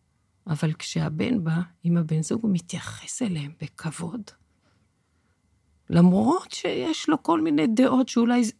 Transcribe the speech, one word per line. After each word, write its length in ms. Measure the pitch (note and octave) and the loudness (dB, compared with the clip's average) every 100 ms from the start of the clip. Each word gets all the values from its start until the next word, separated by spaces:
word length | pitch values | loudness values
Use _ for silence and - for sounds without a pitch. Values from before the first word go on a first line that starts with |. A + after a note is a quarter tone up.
| _ _ _ _ - | _ _ _ _ -6
"אבל 260 | D3+ D#3+ | -2 -2
כשהבן 720 | D#3 - - D#3 D3+ - A#3 | -2 -6 -4 -2 -2 -2 0
בא 160 | D#3+ D#3+ F3 _ | 0 -2 -4 _
עם 120 | E3+ E3+ | 0 0
הבן 260 | D#3 D#3 | 0 -2
זוג, 200 | D#3+ A3+ | -2 -2
הוא 80 | A3+ | 0
מתייחס 680 | F3 - F3 - - - - | -2 -2 -12 -10 -14 -12 -6
אליהם 300 | A#3 E3 C#3+ D#3+ | -4 -4 -6 -10
בכבוד." 680 | D3+ - E3 C#3+ E3+ A#3+ G3+ - _ _ _ _ _ _ _ _ _ _ _ _ _ _ - | -14 -10 -10 -8 -10 -10 -12 -18 _ _ _ _ _ _ _ _ _ _ _ _ _ _ 0
למרות 640 | E3+ F3+ F#3 A3+ F#4 - | 6 6 6 4 0 -2
שיש 560 | - F4+ - E4 D#4 - | -6 -4 -2 -2 -4 -2
לו 140 | D#4 | -2
כל 180 | - E4 | 2 0
מיני 260 | D#4+ D4 D4 | 2 2 2
דעות 420 | A3 C4 C4 B3+ | 4 4 4 2
שאולי 340 | A#3 A#3+ B3 A3+ - | 2 2 2 0 -2